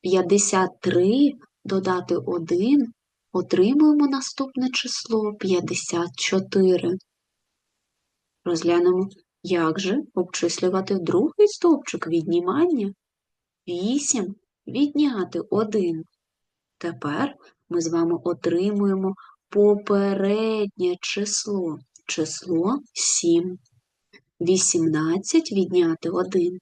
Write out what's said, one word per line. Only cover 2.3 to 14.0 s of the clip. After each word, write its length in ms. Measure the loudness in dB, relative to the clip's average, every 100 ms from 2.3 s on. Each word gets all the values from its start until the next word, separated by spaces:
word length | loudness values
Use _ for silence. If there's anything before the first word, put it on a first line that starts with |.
| -4 -2 0 4 4 2 -6 _ _ _
Отримуємо 720 | -6 -2 2 4 6 6 6 4
наступне 640 | 0 -6 -6 -6 -2 -2
число 640 | -2 -6 -8 -2 -2 -2
п'ятдесят 760 | -4 0 0 0 -6 -4 -4 -4 -4
чотири. 800 | -2 -2 0 2 4 4 0 -4 _ _ _ _ _ _ _ _ _ _ _ _ _ _
Розглянемо, 640 | -4 -2 2 4 4 2 -2 -6 _ _
як 380 | -4 0 0 -2
же 220 | -2 -2 -4
обчислювати 800 | -4 -4 -2 -4 -2 -2 -2 -2
другий 540 | -4 0 0 0 4 2
стовпчик 580 | 4 2 2 -2 -8 -2
віднімання. 880 | -2 0 0 0 0 0 0 -2 -8 _ _ _ _ _ _ -10
Вісім 680 | -4 -2 -2